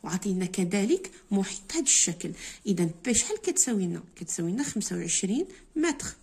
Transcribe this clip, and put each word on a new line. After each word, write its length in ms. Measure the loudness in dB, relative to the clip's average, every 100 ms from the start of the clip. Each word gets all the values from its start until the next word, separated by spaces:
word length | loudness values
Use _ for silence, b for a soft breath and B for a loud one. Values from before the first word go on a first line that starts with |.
وعطينا 420 | -4 -4 -2 0 0
كذلك 640 | 0 0 2 2 2 0 B B
محيط 440 | 0 0 -4 -6 -2
هاد 80 |
الشكل. 480 | 4 4 4 0 -6 -8 B B 0
إذن 240 | 2 2 0 2
بي 80 |
شحال 240 | 2 2 -2
كتساوي 440 | -2 2 2 2 0
لنا؟ 180 | -2 -10 -16
كتساوي 360 | -10 -4 -2
لنا 120 | -2
خمسة 320 | -2 -2 -4 -4
وعشرين 500 | -2 0 0 0 -2 B B 0
متر. 400 | 0 0 -6 -12